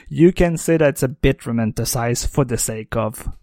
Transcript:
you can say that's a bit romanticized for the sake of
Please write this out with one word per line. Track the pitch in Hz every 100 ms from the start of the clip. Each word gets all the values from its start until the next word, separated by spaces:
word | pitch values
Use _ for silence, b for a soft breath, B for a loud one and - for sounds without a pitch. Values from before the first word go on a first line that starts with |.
| -
you | 143 170
can | 180 175 160
say | - 165
that's | 147 -
a | 135
bit | 143 139 131
romanticized | - 117 110 - - 127 120 120 -
for | -
the | 127 113
sake | - 113 110 117
of | 110 - - -